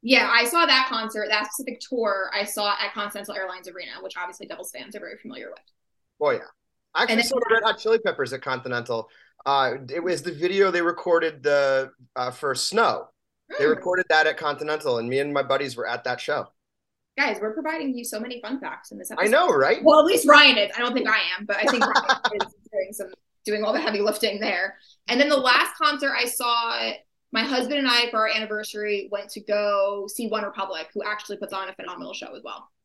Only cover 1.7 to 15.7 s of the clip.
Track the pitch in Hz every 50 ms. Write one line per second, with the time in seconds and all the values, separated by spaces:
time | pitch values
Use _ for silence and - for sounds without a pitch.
1.7 | 240 - - - 269 240 226 208 196 190 190 - - 202 202 208 - 214 208 202
2.7 | 202 - 214 196 - 220 208 202 - 202 208 208 170 202 190 185 180 190 180 180
3.7 | 175 180 175 - 117 170 190 190 185 180 180 180 175 - 202 - 180 165 185 -
4.7 | - 127 131 - 107 208 - 165 98 - _ 113 - 127 110 98 - - _ _
5.7 | _ _ _ _ _ _ _ _ _ _ 147 147 127 110 - - _ _ _ _
6.7 | _ _ _ _ _ 165 240 247 226 220 233 233 262 254 233 214 226 226 214 220
7.7 | 208 - - 220 226 226 220 196 160 - 139 120 131 131 - 139 131 123 123 131
8.7 | 123 120 113 117 120 113 107 - _ - _ _ _ _ - 139 139 139 135 127
9.7 | 117 139 135 123 135 170 170 185 180 147 - 180 160 143 165 180 190 196 196 190
10.7 | 175 175 170 170 170 - - 185 170 170 175 160 151 143 127 147 143 143 139 135
11.7 | 135 135 131 131 _ _ 127 _ _ 131 127 127 123 - - 143 147 143 - -
12.7 | 185 214 233 170 110 - - - _ _ _ _ _ _ _ _ 349 - - 151
13.7 | 156 - - 175 180 180 175 - 165 156 156 156 156 156 160 147 143 147 151 151
14.7 | 151 156 151 143 123 117 113 120 127 135 143 147 143 143 135 123 135 135 143 135